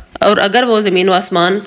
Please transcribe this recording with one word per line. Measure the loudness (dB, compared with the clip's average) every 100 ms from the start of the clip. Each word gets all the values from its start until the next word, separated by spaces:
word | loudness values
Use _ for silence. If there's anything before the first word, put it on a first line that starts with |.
| -20 -2
और | 0 2
अगर | 0 0
वो | 0 0
ज़मीन | 0 0 2
व |
आसमान | 0 0 -2 0 -2